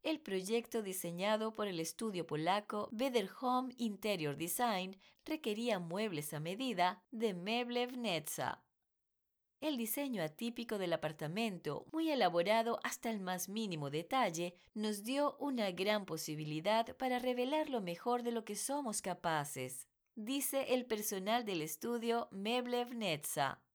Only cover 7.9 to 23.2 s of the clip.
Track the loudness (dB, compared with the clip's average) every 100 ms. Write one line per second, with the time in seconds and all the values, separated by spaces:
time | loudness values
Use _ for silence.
7.9 | -2 0 0 -2 -2 -2 -4 _ _ _
8.9 | _ _ _ _ _ _ _ -2 0 0
9.9 | 0 0 0 -2 -2 -4 -4 -4 -2 2
10.9 | 2 0 -2 -4 0 -2 -2 -4 -4 -4
11.9 | 0 2 6 6 6 6 6 4 0 -2
12.9 | -4 -4 -2 -2 -2 -2 -2 -2 -2 -2
13.9 | -2 0 2 2 2 -4 -4 -12 -2 -2
14.9 | -2 0 2 2 0 -2 2 0 2 2
15.9 | 2 0 -6 -4 -4 -2 0 4 2 2
16.9 | -2 0 2 0 0 2 2 2 0 -2
17.9 | -2 0 0 0 -2 -4 -6 -2 -2 -2
18.9 | -2 -2 -2 0 0 0 -4 -6 -6 -14
19.9 | _ _ -10 -2 0 2 0 2 2 2
20.9 | -2 0 -2 2 2 2 0 -2 -2 -2
21.9 | 0 2 2 0 -4 0 0 2 0 0
22.9 | -2 0 0